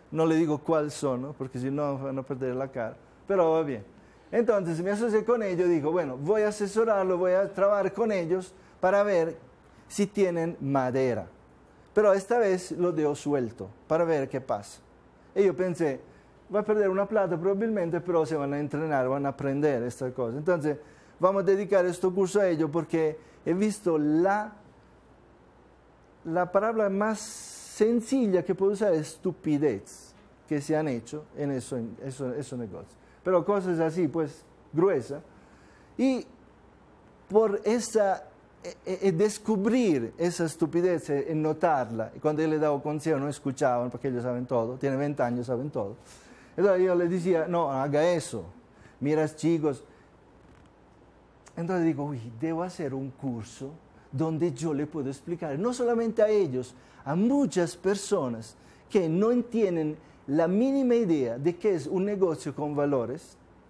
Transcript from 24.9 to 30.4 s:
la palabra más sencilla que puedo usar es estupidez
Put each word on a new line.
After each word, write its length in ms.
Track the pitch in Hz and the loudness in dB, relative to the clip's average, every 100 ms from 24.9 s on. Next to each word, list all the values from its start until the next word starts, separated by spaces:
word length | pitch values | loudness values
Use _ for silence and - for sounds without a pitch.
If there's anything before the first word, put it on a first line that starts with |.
| - - - - - - - - - _ _ _ _ | -20 -20 -20 -20 -20 -20 -20 -20 -20 _ _ _ _
la 260 | 165 175 180 | -4 -2 0
palabra 400 | 196 220 220 202 | 2 2 0 0
más 300 | 196 214 214 | 0 -2 -4
sencilla 1300 | - - - - - - 214 240 226 269 214 180 175 | -8 -14 -14 -16 -8 0 2 2 2 2 2 2 0
que 100 | 180 | 0
puedo 160 | 196 | 0
usar 220 | 202 214 | 2 2
es 160 | 160 147 | 2 -2
estupidez 1040 | - 185 165 160 143 147 101 - - - - - - | -6 -6 -4 -2 2 2 0 -6 -20 -20 -20 -20 -16